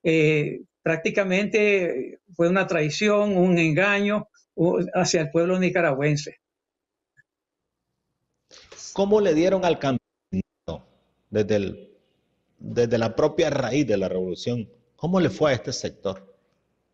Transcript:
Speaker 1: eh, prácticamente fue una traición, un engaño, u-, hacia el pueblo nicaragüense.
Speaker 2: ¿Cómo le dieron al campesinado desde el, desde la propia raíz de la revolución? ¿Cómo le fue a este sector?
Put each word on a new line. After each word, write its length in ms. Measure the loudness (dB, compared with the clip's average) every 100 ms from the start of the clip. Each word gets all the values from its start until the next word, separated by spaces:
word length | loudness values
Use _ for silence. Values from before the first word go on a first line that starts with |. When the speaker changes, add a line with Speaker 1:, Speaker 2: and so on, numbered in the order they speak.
Speaker 1:
eh, 580 | 0 2 4 2 -2 -6 -14 _
prácticamente 1400 | -4 -2 -2 -2 0 0 0 2 2 2 0 -4 -8 -12 _ 0
fue 140 | 2
una 180 | 2 0
traición, 680 | 0 -2 0 2 2 2 2
un 220 | 4 4
engaño, 720 | 2 2 2 2 0 -2 -6 _ _ -2
u-, 240 | 0 0 0
hacia 280 | -2 0 0
el 80 | 0
pueblo 300 | 0 0 0
nicaragüense. 760 | 0 0 0 0 0 -2 -4 -14 _ _ _ _ _ _ _ _ _ _ _ _ _ _ _ _ _ _ _ _ _ -20 -20 -20 -10
Speaker 2:
¿Cómo 260 | -4 2 2
le 140 | 4
dieron 320 | 2 2 2 0
al 120 | 0
campesinado 1080 | -2 -2 -6 _ _ -6 -6 _ -14 -14 -16 _ _ _ _
desde 260 | -2 0 0
el, 340 | -2 -8 -18 _ _ _ _ _ _ _
desde 380 | -6 -2 0 0
la 180 | 0 0
propia 340 | 0 0 -2
raíz 360 | -2 -2 0 0
de 100 | 0
la 100 | 0
revolución? 600 | -2 -6 -6 -6 -6 -8 _ _ _
¿Cómo 240 | -2 0
le 100 | 0
fue 220 | 2 0
a 40 | 0
este 180 | -4
sector? 600 | -8 -8 -6 -8 -8 -12 _ _ _ _ _ _